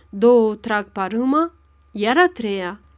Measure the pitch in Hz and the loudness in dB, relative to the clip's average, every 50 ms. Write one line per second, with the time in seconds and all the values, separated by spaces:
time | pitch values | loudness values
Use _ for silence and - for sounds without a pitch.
0 | _ _ - 196 208 240 247 240 220 220 214 214 - 233 220 208 202 196 - 202 | _ _ -4 0 4 4 6 6 4 2 -2 -4 -6 -4 -4 -4 -4 -6 -8 -8
1 | 190 185 214 226 247 262 277 311 330 330 - _ _ _ _ _ _ _ - 208 | -6 -4 -4 -2 -2 0 0 0 0 -2 -6 _ _ _ _ _ _ _ -8 -4
2 | 208 220 254 320 359 359 359 - 233 208 196 196 180 175 190 208 _ _ _ | -2 0 2 2 2 2 0 -4 -6 -6 -6 -6 -6 -8 -10 -12 _ _ _